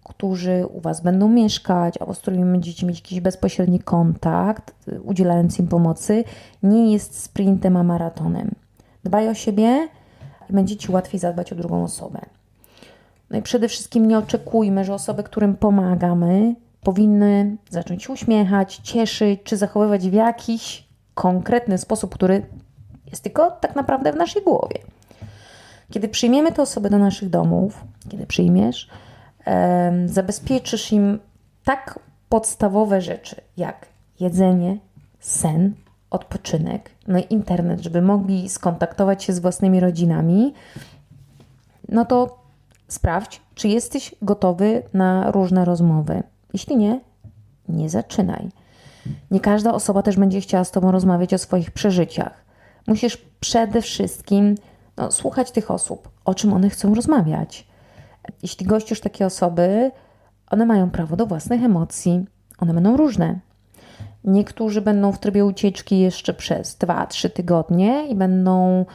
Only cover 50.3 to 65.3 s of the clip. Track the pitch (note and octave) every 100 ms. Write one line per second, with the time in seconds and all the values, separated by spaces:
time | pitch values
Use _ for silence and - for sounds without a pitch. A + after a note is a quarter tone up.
50.3 | G3 - F#3 F3+ F#3+ F#3 F#3 F#3 F3 F3+
51.3 | F#3 - F#3 E3+ - G#3 F3+ D#3+ - -
52.3 | - _ _ _ _ - G#3+ A#3+ - _
53.3 | - - A#3 A3+ A3+ A3 - F#3 - -
54.3 | G3+ G3+ G#3 _ _ _ - - - C4+
55.3 | - B3 A#3 - - - - - _ -
56.3 | F#3 G#3 F#3 G3 - G3+ A3 B3 C#4+ D#3
57.3 | D#3+ D#3+ - _ _ _ - - _ -
58.3 | - F#3 - F#3 G#3+ G#3+ A3 G3 - F#3+
59.3 | - F3 E3+ F3+ G#3 C4 - _ _ _
60.3 | _ - G#3 A#3 G#3 F3+ - D#3 E3+ A3+
61.3 | D#3+ - A#3+ B3 F3 E3 - F3 F3+ F#3+
62.3 | _ _ - E3+ E3+ G3 C4+ D4+ F#3+ E3
63.3 | F3+ _ _ _ _ - - - - F#3+
64.3 | G3 G3+ - A3 G#3 G#3 G3+ G3+ G3 G#3